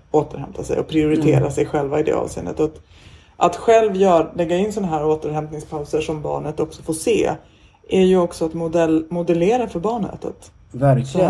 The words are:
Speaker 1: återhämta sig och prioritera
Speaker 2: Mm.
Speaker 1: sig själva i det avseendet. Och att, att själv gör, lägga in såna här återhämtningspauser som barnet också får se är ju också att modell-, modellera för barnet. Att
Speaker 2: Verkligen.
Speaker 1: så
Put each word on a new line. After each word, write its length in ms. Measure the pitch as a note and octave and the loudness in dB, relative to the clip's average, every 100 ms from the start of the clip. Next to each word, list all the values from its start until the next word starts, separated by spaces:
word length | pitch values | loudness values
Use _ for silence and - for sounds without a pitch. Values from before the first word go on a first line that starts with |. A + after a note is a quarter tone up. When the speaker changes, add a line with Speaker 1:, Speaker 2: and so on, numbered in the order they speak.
| _ | _
Speaker 1:
återhämta 520 | D3+ D3 D3 C#3 - | 0 0 -6 -12 -10
sig 160 | - - | -4 -4
och 80 | C#3+ | -2
prioritera 500 | D#3 D3+ D#3 D3 C3+ | 0 2 2 4 4
Speaker 2:
Mm. 140 | C#3+ | 2
Speaker 1:
sig 140 | C#3 C#3+ | 0 -2
själva 340 | D#3 C3+ D3+ | -2 -2 -2
i 40 | |
det 100 | D3+ | 0
avseendet. 460 | - - - - - | -2 -4 -6 -8 -2
Och 60 | D#3 | -4
att, 160 | - - - - - _ - | -4 -20 -20 -20 -20 _ -2
att 180 | F3 - | 0 0
själv 400 | - A3+ G#3+ F#3+ | 4 4 4 4
gör, 360 | F#3+ E3 D#3 - | 4 4 2 -2
lägga 220 | E3 F3 | -2 0
in 160 | G#3 | -2
såna 140 | G#3+ F#3 | -2 -4
här 180 | D#3 D3+ | -2 0
återhämtningspauser 960 | D#3 D3+ D3+ D3+ D3+ - D#3 D3 D#3 | -2 -2 -6 -6 -10 -10 -10 -4 -4
som 200 | D#3 D#3 | -4 -6
barnet 380 | D3 C#3+ C#3+ D#3 | -6 -6 -6 -6
också 240 | D#3 - | -6 -6
får 100 | - | -8
se 380 | D#3+ - D3 - D#3 - _ - _ - | -4 0 2 0 -4 -12 _ -20 _ -2
är 120 | F#3+ | 2
ju 160 | F#3 F#3 | 4 4
också 280 | E3+ - E3 | 2 -2 -6
att 80 | |
modell-, 520 | E3+ E3 E3+ E3 D#3+ D#3+ | -4 -2 2 2 2 0
modellera 580 | F3 E3+ E3 F3+ B3 A3 | -2 0 2 2 2 0
för 120 | F3 | -4
barnet. 460 | G3+ A#3+ G3 - - | -4 -2 -4 -8 -12
Att 260 | - - - - | -12 -18 -20 -16
Speaker 2:
Verkligen. 360 | B2 C#3 B2 - | 0 2 2 0
Speaker 1:
så 160 | F#3 | 2